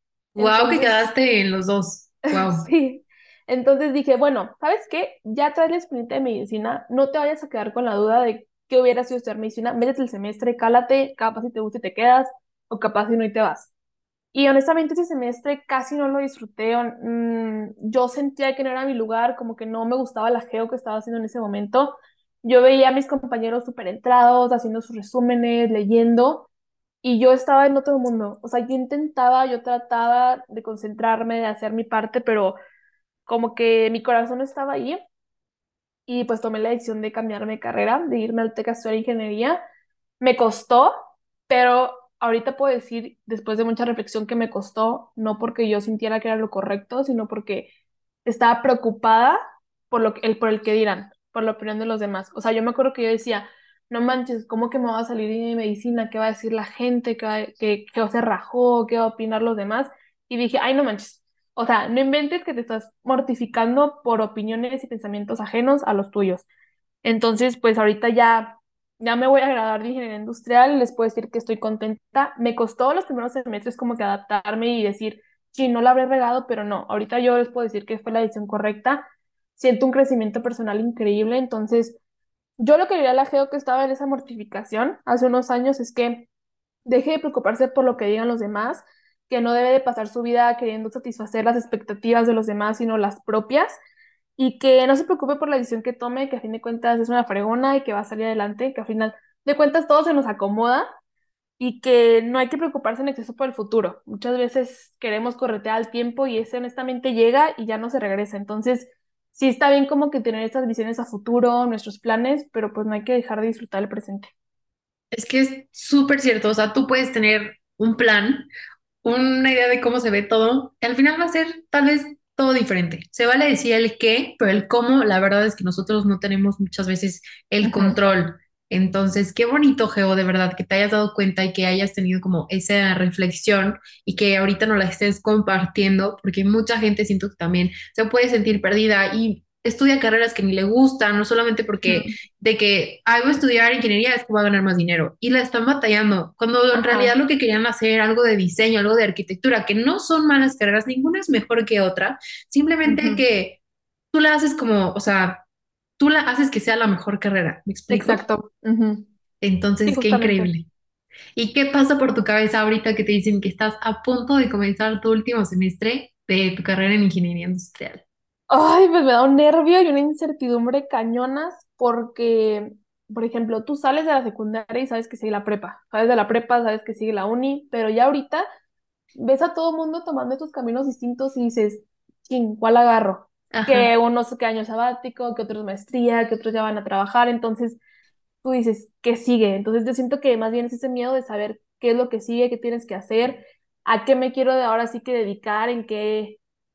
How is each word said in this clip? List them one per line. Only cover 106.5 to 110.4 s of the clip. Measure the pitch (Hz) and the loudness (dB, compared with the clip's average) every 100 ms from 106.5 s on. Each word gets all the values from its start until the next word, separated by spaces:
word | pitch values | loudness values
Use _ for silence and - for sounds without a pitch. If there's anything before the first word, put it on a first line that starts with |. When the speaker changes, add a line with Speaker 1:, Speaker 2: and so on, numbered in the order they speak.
| 247 | -8
Speaker 2:
honestamente | 247 262 254 247 254 | -8 -8 -8 -6 -2
llega | 233 233 262 311 269 | 2 4 4 2 0
y | 226 | -6
ya | 220 | -6
no | 233 | -6
se | 254 | -4
regresa. | 208 196 208 202 | -4 -4 -6 -10
Entonces, | 202 214 226 247 247 _ _ _ _ | -10 -4 -2 -2 -4 _ _ _ _
sí | - 269 | -2 0
está | - 285 | 2 4
bien | 277 277 | 4 4
como | 285 294 | 0 0
que | 277 | -2
tener | 277 220 | -4 -4